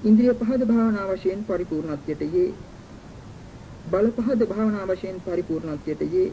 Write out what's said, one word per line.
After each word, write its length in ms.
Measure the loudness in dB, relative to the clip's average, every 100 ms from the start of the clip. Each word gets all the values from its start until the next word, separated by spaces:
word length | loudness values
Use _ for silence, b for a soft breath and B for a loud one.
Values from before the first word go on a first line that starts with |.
ඉන්ද්‍රිය 320 | 8 8 8
පහද 320 | 4 2 2
භාවනා 400 | 4 4 4 2 0
වශයෙන් 340 | 0 0 -2
පරිපූර්ණත්වයට 800 | -2 -2 -2 -4 -4 -6 -6 -4
යේ. 240 | -2 0 0 -2 -14 -18 -18 -18 -18 -18 -16 -16 -16 -18 -18 -14 -2
බල 220 | 2 2
පහද 300 | 2 0 2
භාවනා 400 | 2 2 0 0 -2
වශයෙන් 340 | -4 -4 -8
පරිපූර්ණත්වයට 840 | -4 -4 -2 -4 -4 -6 -6 -4
යේ. 220 | -2 0 0